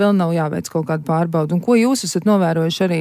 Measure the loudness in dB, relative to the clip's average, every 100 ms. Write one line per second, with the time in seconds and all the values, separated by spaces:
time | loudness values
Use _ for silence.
0 | 2 2 0 0 -2 -4 -4 -4 -4 -4
1 | -2 -2 0 0 0 0 2 2 4 0
2 | -2 -2 2 2 2 0 -2 0 -2 -2